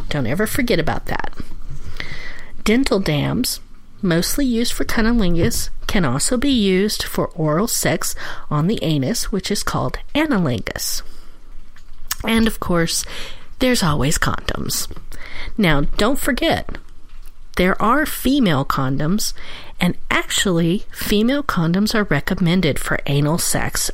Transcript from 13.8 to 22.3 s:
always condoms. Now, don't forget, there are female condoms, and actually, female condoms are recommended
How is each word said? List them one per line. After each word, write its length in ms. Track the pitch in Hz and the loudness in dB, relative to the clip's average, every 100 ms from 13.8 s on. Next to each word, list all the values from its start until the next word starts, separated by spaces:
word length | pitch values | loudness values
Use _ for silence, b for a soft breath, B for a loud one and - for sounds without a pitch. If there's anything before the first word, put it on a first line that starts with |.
always 340 | 170 143 131 - | 2 2 2 2
condoms. 760 | - 87 - - - - - - - B B B B - | 2 0 -2 -4 -2 -4 -4 -6 -6 B B B B 0
Now, 260 | 185 - | 4 4
don't 360 | - - 208 - | 4 2 2 2
forget, 600 | - 254 330 - - - - - - - - - - - | 0 0 2 0 -2 -8 -10 -12 -10 -10 -10 -10 -6 0
there 220 | 180 - | 2 2
are 280 | 208 269 294 | 2 2 0
female 580 | - 247 285 214 139 143 | -2 2 4 4 4 2
condoms, 680 | - 131 135 151 208 - B B B B - | 0 0 0 2 2 0 B B B B -2
and 160 | 180 - - | 0 0 0
actually, 760 | 311 - - 208 170 175 208 - | -2 -2 -2 0 2 2 0 -2
female 520 | - - 208 226 285 | -6 0 2 2 2
condoms 500 | - - 165 180 208 | 0 0 2 2 2
are 120 | 226 202 | 0 2
recommended 760 | 147 - | 0 0